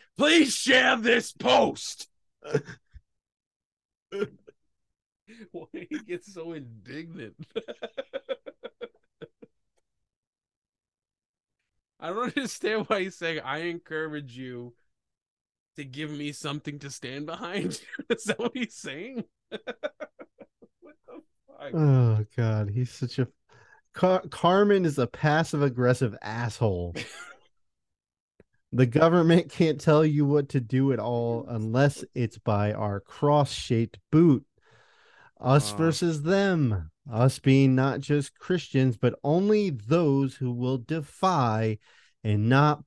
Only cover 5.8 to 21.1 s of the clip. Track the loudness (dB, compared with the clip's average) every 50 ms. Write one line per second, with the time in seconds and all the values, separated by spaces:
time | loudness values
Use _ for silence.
5.8 | -14 -12 -12 -12 -12 -10 -12 -12 -12 -16 -16 -16 -14 -12 -12 -14 -14 -16 -20 -20
6.8 | -20 -16 -16 -16 -16 -16 -16 -16 -16 -18 -18 -20 -18 -14 -12 -14 -12 -12 -18 -16
7.8 | -16 -18 _ -14 -16 _ -14 -14 _ -12 -12 -12 -14 -20 -20 _ -20 -20 _ -18
8.8 | -20 -20 _ _ _ _ _ -20 -20 -20 _ _ -20 -20 _ _ _ _ _ _
9.8 | _ _ _ _ _ _ _ _ _ _ _ _ _ _ _ _ _ _ _ _
10.8 | _ _ _ _ _ _ _ _ _ _ _ _ _ _ _ _ _ _ _ _
11.8 | _ _ _ -14 -10 -8 -6 -6 -6 -4 -4 -6 -6 -6 -8 -6 -4 -4 -2 -2
12.8 | -2 -2 -4 -4 -4 -6 -8 -8 -8 -6 -6 -6 -6 -8 -8 -6 -6 -8 -10 -10
13.8 | _ -10 -8 -8 -8 -8 -8 -10 -12 -12 -14 -14 -14 -14 -12 -14 -14 -16 -18 _
14.8 | _ _ _ _ _ _ _ _ _ _ _ _ _ _ _ _ _ _ _ -18
15.8 | -16 -16 -12 -12 -10 -10 -10 -10 -10 -10 -10 -10 -10 -10 -8 -8 -10 -12 -14 -12
16.8 | -14 -14 -16 -14 -14 -12 -12 -12 -12 -12 -12 -12 -12 -10 -8 -6 -6 -6 -8 -10
17.8 | -14 -16 -16 -12 -6 -6 -6 -6 -4 -6 -6 -4 -4 -6 -6 -6 -8 -8 -10 -12
18.8 | -14 -12 -12 -12 -12 -12 -12 -12 -14 _ _ _ _ -16 -16 -14 -12 -12 -14 _
19.8 | -10 -12 _ -12 -18 -18 _ -20 -20 _ _ -20 -20 _ _ _ -20 -20 _ _
20.8 | _ -20 -20 _ _ -20